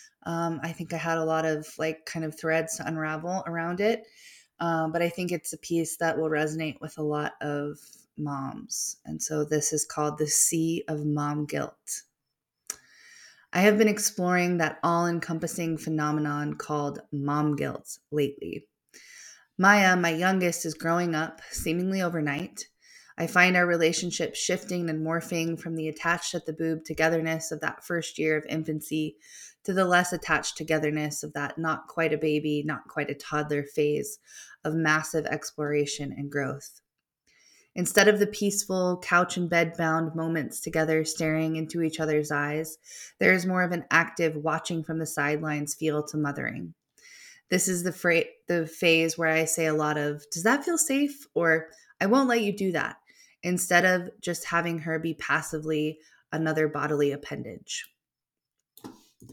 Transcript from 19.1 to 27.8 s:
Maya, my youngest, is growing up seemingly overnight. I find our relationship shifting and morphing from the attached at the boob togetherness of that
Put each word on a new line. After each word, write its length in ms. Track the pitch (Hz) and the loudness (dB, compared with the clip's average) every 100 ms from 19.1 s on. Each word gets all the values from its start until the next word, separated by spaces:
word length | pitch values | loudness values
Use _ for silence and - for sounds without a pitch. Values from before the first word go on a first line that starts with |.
| - - - _ - | -20 -20 -20 _ 4
Maya, 380 | 190 208 190 180 | 8 8 8 6
my 140 | 170 | 4
youngest, 540 | 160 185 190 180 165 | 2 2 2 2 0
is 100 | 160 | -6
growing 420 | - 165 170 175 156 | -4 0 0 2 -2
up 240 | 160 - - | -4 -8 -12
seemingly 500 | - 170 170 185 190 | -6 -2 0 0 0
overnight. 680 | 175 165 147 143 190 - - _ _ - - - | -2 0 -2 -2 -6 -10 -16 _ _ -20 -20 -6
I 80 | 165 | 0
find 280 | 180 180 | 4 6
our 120 | 180 175 | 6 4
relationship 680 | 170 165 170 180 - 170 | 4 4 2 -2 -2 -4
shifting 540 | - - 185 - 180 170 | -2 -2 -2 -2 -4 -2
and 160 | 156 | -2
morphing 560 | 156 165 165 170 165 165 | -2 -2 -2 -4 -2 -4
from 140 | 165 | -6
the 140 | 160 156 | -6 -6
attached 460 | 151 170 175 - | -4 -2 -2 -2
at 120 | 170 - | -6 -6
the 80 | |
boob 300 | 160 165 160 | -4 -2 -2
togetherness 680 | - 156 160 165 160 160 - | -4 0 2 2 0 -2 -4
of 100 | 151 | -6
that 240 | 156 - | -6 -8